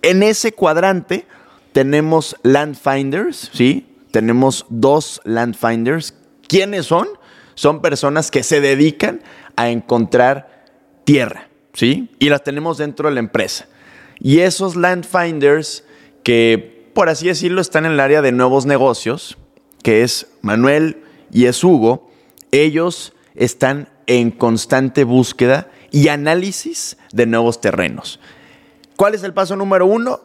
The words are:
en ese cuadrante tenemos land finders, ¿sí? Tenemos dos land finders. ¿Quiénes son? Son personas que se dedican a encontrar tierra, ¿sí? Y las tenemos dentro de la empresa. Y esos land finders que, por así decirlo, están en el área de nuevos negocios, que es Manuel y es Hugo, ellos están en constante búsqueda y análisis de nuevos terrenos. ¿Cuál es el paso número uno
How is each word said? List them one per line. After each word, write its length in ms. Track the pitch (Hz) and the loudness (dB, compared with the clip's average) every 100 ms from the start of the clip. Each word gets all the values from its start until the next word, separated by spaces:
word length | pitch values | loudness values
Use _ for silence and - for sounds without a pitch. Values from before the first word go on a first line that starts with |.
en 200 | - 185 | 2 2
ese 300 | 208 214 226 | 2 0 -4
cuadrante 720 | 220 175 156 190 185 - 190 - - _ _ _ | 0 0 2 0 0 -4 -8 -8 -20 _ _ _
tenemos 640 | 139 135 147 156 160 151 - | 0 2 0 2 0 -2 -2
land 340 | 123 135 151 139 | 2 2 0 -6
finders, 760 | - 135 135 156 240 - - | -4 -2 -2 -4 -6 -8 -16
¿sí? 320 | - 127 139 - _ _ | 0 0 0 -6 _ _
Tenemos 560 | 113 110 120 135 127 - | -2 0 2 2 0 -8
dos 540 | 117 135 147 147 - | 0 2 2 -2 -12
land 320 | - 113 120 107 | -6 -4 -4 -4
finders. 580 | 117 113 117 160 147 _ _ _ _ | -2 -2 -2 -4 -6 _ _ _ _
¿Quiénes 380 | 175 196 202 | -2 0 -6
son? 240 | 160 165 381 415 _ - _ | -2 -2 -2 -10 _ -20 _
Son 260 | - 143 156 | -2 -2 0
personas 500 | 175 143 143 151 156 | -2 -2 -2 -2 -2
que 120 | 135 | -4
se 180 | 117 151 | 0 0
dedican 640 | 139 135 156 147 214 - - - - - | 2 2 2 0 -6 -6 -16 -20 -12 -4
a 140 | 120 | -2
encontrar 960 | 117 - 120 110 123 123 139 - _ _ _ _ _ | -4 -2 -2 0 2 2 0 -8 _ _ _ _ _
tierra, 440 | - 143 117 - - _ _ | 2 2 2 -8 -20 _ _
¿sí? 380 | - 117 143 240 _ | -2 -2 -2 -6 _
Y 100 | 143 | -2
las 160 | 143 | 0
tenemos 320 | 143 139 160 147 | -2 -8 -6 -6
dentro 320 | 147 131 151 | -8 -4 -4
de 60 | |
la 60 | 135 | -2
empresa. 460 | 110 - 95 - - _ - - - - | -4 -4 -6 -10 -16 _ -20 -20 -20 -8
Y 220 | - 151 | 2 4
esos 360 | 185 - 190 175 | 2 0 -6 -2
land 300 | 175 180 160 | 0 -2 -2
finders 760 | 185 170 160 143 151 156 - _ - _ _ | -2 -2 0 2 2 -2 -14 _ -20 _ _
que, 680 | - 117 117 113 - - _ | 0 2 4 2 -2 -20 _
por 160 | - 175 | 0 0
así 200 | 147 170 | 0 -4
decirlo, 340 | 160 175 185 | -2 -2 -2
están 240 | 170 160 160 | -2 -2 0
en 60 | |
el 80 | 147 | 0
área 200 | 139 151 | 4 4
de 120 | 139 | 4
nuevos 340 | 123 127 135 131 | 2 2 2 2
negocios, 720 | 139 131 117 113 143 - - _ _ _ _ | 2 2 0 -4 -8 -10 -20 _ _ _ _
que 200 | - 110 | 2 2
es 240 | 120 - - _ | 2 -2 -10 _
Manuel 640 | 104 107 127 147 160 156 - _ _ | -4 0 2 2 0 -4 -18 _ _
y 120 | - | 2
es 180 | 123 123 | 2 4
Hugo, 480 | 175 160 110 123 _ _ _ _ - | 2 4 4 0 _ _ _ _ -2
ellos 600 | 139 156 151 170 170 - _ _ - | 2 2 0 -4 -6 -16 _ _ -4
están 520 | 120 - 131 139 143 _ - | -4 0 -2 -2 -10 _ 0
en 240 | 123 117 | 0 0
constante 720 | - 120 113 - 131 131 131 | 0 0 0 0 0 0 0
búsqueda 680 | 127 127 120 - 123 135 - - _ | 2 2 0 0 2 2 -2 -20 _
y 160 | 147 151 | 2 2
análisis 880 | 147 147 170 190 185 320 330 - - _ | 2 0 -2 -2 -8 -10 -10 -12 -14 _
de 120 | - 117 | -2 0
nuevos 340 | 113 117 - | 2 0 0
terrenos. 580 | 104 92 87 - - - - - _ _ _ _ _ - | -4 -2 -4 -6 -16 -18 -20 -20 _ _ _ _ _ 0
¿Cuál 180 | 202 | 0
es 80 | 214 | 0
el 100 | 190 | -6
paso 220 | 180 190 | -4 -4
número 320 | 196 196 190 185 | -4 0 2 2
uno 360 | 220 240 - | 2 -2 -8